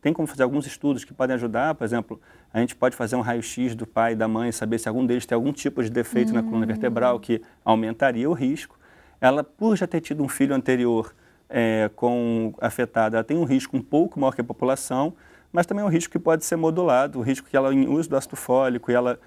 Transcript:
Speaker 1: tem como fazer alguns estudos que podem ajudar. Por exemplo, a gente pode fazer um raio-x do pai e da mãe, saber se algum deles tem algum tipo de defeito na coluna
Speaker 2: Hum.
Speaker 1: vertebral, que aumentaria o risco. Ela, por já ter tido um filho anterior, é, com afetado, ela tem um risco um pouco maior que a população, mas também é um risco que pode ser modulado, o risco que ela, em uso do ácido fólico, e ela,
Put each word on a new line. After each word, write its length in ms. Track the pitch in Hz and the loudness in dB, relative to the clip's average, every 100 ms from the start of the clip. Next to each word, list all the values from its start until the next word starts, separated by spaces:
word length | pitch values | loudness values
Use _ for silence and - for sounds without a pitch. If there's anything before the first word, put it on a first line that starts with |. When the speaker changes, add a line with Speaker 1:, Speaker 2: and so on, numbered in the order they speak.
Speaker 1:
tem 120 | 147 | 0
como 120 | 165 156 | 0 -4
fazer 140 | - | 0
alguns 220 | 127 139 143 | 0 0 -4
estudos 380 | - 143 131 | -4 -2 -2
que 100 | - | -6
podem 200 | - 127 127 | -4 -2 0
ajudar. 400 | 120 113 147 151 | -2 -2 -2 -2
Por 80 | |
exemplo, 380 | 113 120 110 - _ - _ | -2 -4 -6 -14 _ -20 _
a 60 | 113 | -2
gente 140 | 120 | -2
pode 220 | - 127 - | 0 -2 0
fazer 220 | 113 123 | -4 -2
um 40 | |
raio-x 540 | 120 117 113 - 123 117 | -2 -4 -4 -4 -4 -4
do 100 | 117 | -4
pai 280 | - 117 | 0 0
e 20 | 110 | 2
da 120 | 110 | 0
mãe, 200 | 110 120 | 0 -2
saber 240 | 117 107 117 | -4 -2 -2
se 100 | 117 | -2
algum 180 | 113 127 | -2 0
deles 200 | 123 - | 0 0
tem 100 | 117 | 0
algum 160 | 131 | 0
tipo 320 | 143 143 - | -2 -4 -2
de 60 | 113 | -2
defeito 440 | 117 113 117 113 | -2 0 0 2
na 80 | 113 | 0
coluna 220 | 113 113 | 0 -2
Speaker 2:
Hum. 40 | 110 | -2
Speaker 1:
vertebral, 520 | 110 123 117 123 120 | -2 -2 0 0 0
que 220 | - 113 - _ - | -2 -4 -4 _ 0
aumentaria 640 | 110 110 113 139 117 135 | 2 0 0 0 2 -2
o 40 | |
risco. 460 | 160 131 147 - _ _ - _ _ | 0 -2 -2 -8 _ _ -20 _ _
Ela, 240 | 131 139 | 2 2
por 320 | 143 _ 220 202 | -2 _ 0 0
já 100 | - | 0
ter 140 | 170 | -4
tido 240 | - 151 | -4 -4
um 60 | 139 | -4
filho 260 | - 139 135 | 0 0 2
anterior, 580 | 123 127 120 113 110 _ _ _ _ | 0 2 2 0 -2 _ _ _ _
é, 420 | 117 113 110 107 - | 0 2 2 0 0
com 560 | 120 120 117 113 113 107 | 0 0 0 -2 -2 -2
afetado, 560 | 117 - 120 - 110 113 | -4 -2 -2 0 2 0
ela 60 | - | 0
tem 100 | 156 | -2
um 80 | |
risco 320 | 156 135 131 131 | 2 0 0 -6
um 60 | |
pouco 360 | 113 147 170 - | 0 2 2 0
maior 160 | 135 | -2
que 60 | - | -2
a 40 | 123 | -6
população, 680 | - 127 135 - 127 151 - - - _ | -2 -2 -2 -2 -2 -2 -6 -20 -20 _
mas 140 | 175 175 | 0 0
também 180 | 202 | 0
é 20 | 208 | 0
um 40 | |
risco 220 | 165 175 | 0 0
que 80 | - | -2
pode 260 | - 160 - | 0 0 0
ser 100 | 170 | 0
modulado, 640 | 160 160 180 127 143 131 | 0 2 2 2 2 -2
o 20 | |
risco 260 | 117 135 - | -2 -4 0
que 80 | 135 | 0
ela, 160 | 135 | 4
em 140 | 135 131 | 4 4
uso 200 | 143 156 | 2 0
do 80 | 135 | -2
ácido 200 | - - | -4 -12
fólico, 560 | - 127 131 120 - | 0 2 2 -2 0
e 20 | |
ela, 260 | 123 123 120 | 2 2 -2